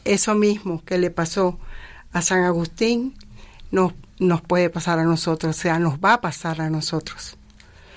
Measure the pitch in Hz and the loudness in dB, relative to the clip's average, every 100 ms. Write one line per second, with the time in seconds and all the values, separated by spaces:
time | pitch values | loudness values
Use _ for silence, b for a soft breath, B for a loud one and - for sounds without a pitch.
0 | - 202 - 208 208 208 196 165 - 185 | -2 0 2 4 4 2 -4 -8 -2 0
1 | 175 170 165 - 185 180 B B B B | 0 0 -2 0 0 0 B B B B
2 | B 175 165 185 180 170 165 - 226 233 | B -2 0 2 4 2 -2 0 0 2
3 | 254 - - B B B - 190 185 - | -2 -8 -20 B B B -4 0 0 -2
4 | - - 185 170 - 180 175 170 175 165 | -18 0 2 2 2 2 2 0 -2 2
5 | 165 160 - 160 165 156 180 165 170 143 | 2 2 0 -2 -2 -2 0 2 0 2
6 | 196 233 175 143 170 160 160 156 151 160 | 2 2 2 -6 -6 -4 -2 -2 -2 -4
7 | - - - - - - B B B | -6 -14 -16 -16 -20 -20 B B B